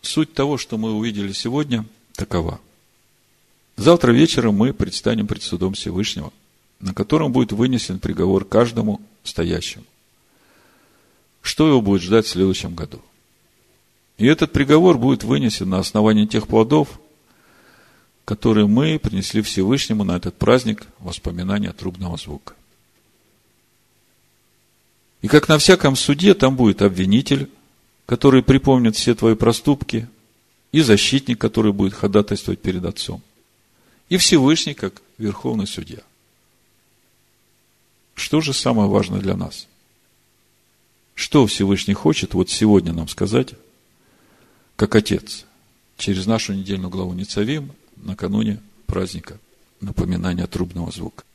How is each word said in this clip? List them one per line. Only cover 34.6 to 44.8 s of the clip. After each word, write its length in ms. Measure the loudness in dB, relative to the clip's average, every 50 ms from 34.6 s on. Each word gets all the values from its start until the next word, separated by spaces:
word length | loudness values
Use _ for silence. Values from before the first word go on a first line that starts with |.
| 0 -6 -8
как 280 | -8 -8 -10 -10 -10 _ _ _ _
Верховный 480 | -6 -6 -6 -4 -6 -6 -4 -4 -4
Судья. 360 | -6 -8 -12 -14 -14 -16 -20 _ _ _ _ _ _ _ _ _ _ _ _ _ _ _ _ _ _ _ _ _ _ _ _ _ _ _ _ _ _ _ _ _ _ _ _ _ _ _ _ _ _ _
Что 260 | -14 -10 -4 -2 -2
же 120 | -2 -2 -6
самое 360 | -4 -2 -2 0 2 2 2
важное 320 | 2 0 0 0 -4 -6
для 160 | -4 -4 -4
нас? 300 | -4 -6 -10 -12 -16 -20 _ _ _ _ _ _ _ _ _ _ _ _ _ _ _ _ _ _ _ _ _ _ _ _ _ _ _ _ _ _
Что 320 | -12 -12 0 4 4 4
Всевышний 480 | 4 2 -2 0 0 0 0 0 -2 -4
хочет 400 | 0 0 0 0 0 -4 -4 -2
вот 160 | -2 -2 -2
сегодня 420 | -2 0 2 6 6 6 4 2 -4
нам 160 | -6 -6 -8
сказать, 460 | -6 -6 -4 -2 0 -2 -2 -2 -8 -20 _ _ _ _ _ _ _ _ _ _ _ _ _ _ _ _ _ _ _ _ _ _ _
как 180 | _